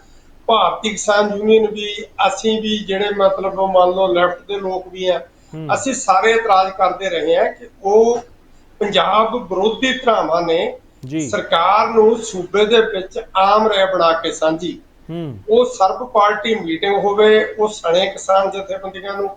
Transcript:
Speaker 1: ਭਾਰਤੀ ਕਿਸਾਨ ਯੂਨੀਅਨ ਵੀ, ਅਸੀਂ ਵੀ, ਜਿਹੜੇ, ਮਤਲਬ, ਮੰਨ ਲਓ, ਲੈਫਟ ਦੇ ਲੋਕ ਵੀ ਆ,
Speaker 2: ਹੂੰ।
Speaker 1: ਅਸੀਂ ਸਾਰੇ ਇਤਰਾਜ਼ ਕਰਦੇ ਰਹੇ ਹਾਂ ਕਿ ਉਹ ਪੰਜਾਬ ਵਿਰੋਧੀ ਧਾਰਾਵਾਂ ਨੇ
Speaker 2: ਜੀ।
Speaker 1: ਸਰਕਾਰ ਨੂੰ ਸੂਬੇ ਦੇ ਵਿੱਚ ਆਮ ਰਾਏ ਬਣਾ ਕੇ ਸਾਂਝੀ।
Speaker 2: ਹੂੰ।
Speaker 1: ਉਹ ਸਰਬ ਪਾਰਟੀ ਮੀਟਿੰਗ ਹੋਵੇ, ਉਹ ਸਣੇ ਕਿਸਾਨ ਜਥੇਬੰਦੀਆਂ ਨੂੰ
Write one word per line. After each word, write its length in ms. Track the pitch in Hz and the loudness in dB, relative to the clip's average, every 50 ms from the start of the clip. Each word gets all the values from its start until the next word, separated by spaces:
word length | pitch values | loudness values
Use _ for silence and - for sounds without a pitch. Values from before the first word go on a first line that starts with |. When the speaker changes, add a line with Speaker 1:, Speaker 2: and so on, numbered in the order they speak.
| - _ - - _ - - - _ | -20 _ -20 -20 _ -20 -20 -6 _
Speaker 1:
ਭਾਰਤੀ 440 | - 226 214 185 170 - - - 214 | 0 2 2 2 0 0 -2 -6 -6
ਕਿਸਾਨ 420 | 208 - - 214 202 208 208 208 202 | -6 -4 -2 0 2 2 0 0 -2
ਯੂਨੀਅਨ 300 | 202 214 214 220 220 220 | -2 2 4 4 4 4
ਵੀ, 380 | 208 214 208 208 208 208 220 226 - - - 202 | 2 -2 -6 -8 -8 -10 -10 -14 -10 -4 -2 0
ਅਸੀਂ 360 | 190 196 - 220 220 220 220 | 0 0 0 -2 -2 -2 -2
ਵੀ, 160 | 214 214 214 202 | -2 -2 -4 -4
ਜਿਹੜੇ, 280 | 180 185 190 190 208 208 202 | -4 -4 -4 -2 -2 -2 0
ਮਤਲਬ, 380 | 202 196 190 190 190 190 190 180 | 2 2 2 2 0 -4 -4 -2
ਮੰਨ 360 | 190 190 190 185 185 180 180 | -2 -2 2 4 4 4 4
ਲਓ, 240 | 175 190 190 180 175 | 2 0 0 0 2
ਲੈਫਟ 240 | 175 180 175 180 - - - | 2 2 0 0 -4 -10 -8
ਦੇ 100 | 202 202 | -8 -6
ਲੋਕ 300 | 190 185 185 180 - 180 | -6 -6 -6 -8 -8 -10
ਵੀ 180 | 180 185 185 | -10 -4 -2
ਆ, 120 | 180 175 175 - - _ _ _ _ 156 | -2 -2 -2 -4 -10 _ _ _ _ -14
Speaker 2:
ਹੂੰ। 200 | 156 156 151 196 | -10 -6 -4 -4
Speaker 1:
ਅਸੀਂ 200 | 185 - 269 240 | -2 -2 -4 -6
ਸਾਰੇ 360 | - - 196 185 190 202 226 | -2 0 2 2 4 2 2
ਇਤਰਾਜ਼ 420 | 226 226 220 214 190 190 190 190 | 2 2 2 4 4 4 2 0
ਕਰਦੇ 380 | - - 190 180 - - 190 190 | 0 -2 -2 -2 0 -4 -6 -6
ਰਹੇ 260 | 170 156 151 165 165 | -4 -2 0 0 2
ਹਾਂ 160 | 185 226 247 | 2 0 0
ਕਿ 160 | - - 240 - - _ | -4 -8 -16 -20 -16 _
ਉਹ 360 | - 196 208 220 226 233 240 233 - - - - _ _ - - _ _ - - | 0 2 4 4 4 4 2 -2 -6 -10 -20 -20 _ _ -20 -20 _ _ -6 -4
ਪੰਜਾਬ 680 | 214 202 170 185 165 185 196 220 220 220 240 240 - - | -4 0 0 0 0 2 2 2 2 0 -2 -6 -6 -6
ਵਿਰੋਧੀ 440 | 190 185 202 226 220 - 254 262 | -4 -2 0 -2 -2 -2 -2 -2
ਧਾਰਾਵਾਂ 500 | 254 254 - 233 214 190 165 156 160 175 | -2 -2 0 0 0 2 0 0 -2 -2
ਨੇ 360 | 170 165 165 175 208 247 - - - _ _ _ 135 | 0 0 0 0 -2 -4 -6 -10 -16 _ _ _ -12
Speaker 2:
ਜੀ। 220 | 127 147 160 151 120 | -8 -6 -6 -4 -4
Speaker 1:
ਸਰਕਾਰ 600 | 202 185 180 - 185 170 170 185 202 220 226 226 | -6 -6 -4 -2 0 0 2 2 2 2 2 2
ਨੂੰ 280 | 233 220 214 220 240 | 4 4 4 4 4
ਸੂਬੇ 500 | 233 - - 185 185 170 - 190 202 214 | 0 -4 -8 -8 -10 -8 -2 0 0 2
ਦੇ 140 | 208 233 226 | 4 4 2
ਵਿੱਚ 400 | 220 220 208 190 190 - - 226 - - - | 2 2 -2 -6 -8 -8 -10 -12 -12 -4 0
ਆਮ 320 | 190 190 196 208 214 220 214 | 2 2 4 4 4 2 2
ਰਾਏ 260 | 202 196 190 190 185 | 2 2 0 0 2
ਬਣਾ 180 | 175 170 165 | 2 2 2
ਕੇ 200 | 160 - - 160 | 2 0 -2 -6
ਸਾਂਝੀ। 460 | 151 - 156 160 160 165 180 160 - - - _ _ _ - - | -4 -2 -2 -2 -2 -2 -4 -8 -8 -10 -16 _ _ _ -16 -12
Speaker 2:
ਹੂੰ। 280 | 165 170 165 143 117 98 - - | -10 -8 -8 -10 -10 -10 -2 2
Speaker 1:
ਉਹ 160 | 220 240 247 | 2 2 2
ਸਰਬ 420 | 247 - - 190 190 208 - - | 2 0 0 0 0 0 -2 -6
ਪਾਰਟੀ 480 | - - 214 202 208 208 - - 226 220 | -2 2 4 4 4 2 0 -2 -2 -2
ਮੀਟਿੰਗ 420 | 202 170 160 160 160 202 196 202 | -2 -2 -4 -4 -2 -2 0 0
ਹੋਵੇ, 580 | 196 196 202 202 208 214 214 214 220 - - - 214 | 0 0 0 2 4 6 6 6 4 2 0 -2 -2
ਉਹ 100 | 214 214 | -2 -2
ਸਣੇ 380 | - - - 170 170 185 - | -2 -4 -2 0 2 2 2
ਕਿਸਾਨ 440 | 294 190 - - - 190 196 196 190 | 0 -4 -4 -2 2 2 2 2 0
ਜਥੇਬੰਦੀਆਂ 640 | 190 196 190 185 190 190 196 190 190 185 190 196 196 | -2 -6 -8 -8 -10 -10 -10 -12 -12 -12 -10 -10 -8
ਨੂੰ 160 | 202 202 196 196 | -6 -6 -8 -8